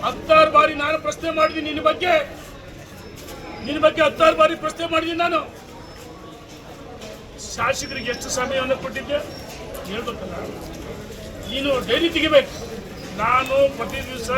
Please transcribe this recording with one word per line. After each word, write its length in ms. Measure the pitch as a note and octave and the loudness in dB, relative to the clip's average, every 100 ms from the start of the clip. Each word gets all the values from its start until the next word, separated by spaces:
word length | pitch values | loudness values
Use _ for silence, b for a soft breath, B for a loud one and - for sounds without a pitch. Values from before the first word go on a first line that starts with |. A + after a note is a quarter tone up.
ಹತ್ತಾರು 460 | G#3+ - - D#4 D#4 D4+ | -2 -4 6 8 10 8
ಬಾರಿ 180 | D4+ D4 | 6 2
ನಾನು 120 | D4 D#4 D4+ | 0 0 -2
ಪ್ರಶ್ನೆ 240 | D4+ E4 D#4+ | -4 -2 2
ಮಾಡಿದ್ದೀನಿ, 280 | D#4 D#4 D4+ | 2 2 -4
ನಿನ್ನ 120 | D4+ D4+ | 2 2
ಬಗ್ಗೆ, 240 | D#4+ F4+ D#4+ C#4 - - - - - - - - - - - - - A#3+ | 2 4 4 2 -10 -16 -16 -16 -16 -16 -16 -16 -14 -14 -12 -12 -10 -6
ನಿನ್ನ 120 | D4+ D#4 | 4 4
ಬಗ್ಗೆ 140 | E4 D4+ | 6 2
ಹತ್ತಾರು 300 | - D#4+ D#4+ | 8 6 8
ಬಾರಿ 140 | D#4 E4 | 4 4
ಪ್ರಶ್ನೆ 200 | B3+ - E4+ | -4 -4 0
ಮಾಡಿದ್ದೀನಿ 260 | D#4+ D#4+ E4 | 0 0 0
ನಾನು. 160 | E4+ D#4+ - - - - - - - - - - - - - - - - G#3+ G#3+ A3 - - | 0 0 -2 -12 -18 -18 -16 -16 -16 -16 -16 -18 -18 -18 -16 -16 -16 -14 -14 -14 -16 -14 -10
ಶಾಸಕರಿಗೆ 560 | - A#3 C4+ C#4+ C4+ A#3+ | -2 0 0 -4 -6 -6
ಎಷ್ಟು 140 | A#3+ C4 C4 | -6 -4 -2
ಸಮಯವನ್ನು 380 | B3+ C4+ B3+ - | 0 0 0 0
ಕೊಟ್ಟಿದ್ದೆ 360 | C4 G#3+ A#3 D4 D4+ - - - - - F3+ | -2 -6 -2 -4 -4 -12 -12 -12 -10 -10 -8
ಹೇಳ್ಬೇಕಲ್ಲ. 440 | G#3+ A#3+ A3 F#3 F3 - F#3+ D#3+ - F3+ - - - - - - | -6 -6 -8 -8 -8 -8 -10 -12 -12 -12 -12 -12 -12 -12 -12 -6
ನೀನು 200 | C4 C#4 B3+ G3 | -2 0 0 2
ಡೈರಿ 200 | C4 E4+ E4 | 2 2 2
ತೆಗಿಬೇಕು. 380 | D4 D4 - - A#3 A3 - - E3+ F#3 | 6 6 6 -8 -10 -10 -12 -14 -12 -2
ನಾನು 320 | A3 B3+ B3+ C4+ C#4 C4+ | 2 2 4 4 4 2
ಪ್ರತಿ 220 | - C4 C4 | -6 -6 -8
ದಿವಸ 220 | - E4+ | -8 -2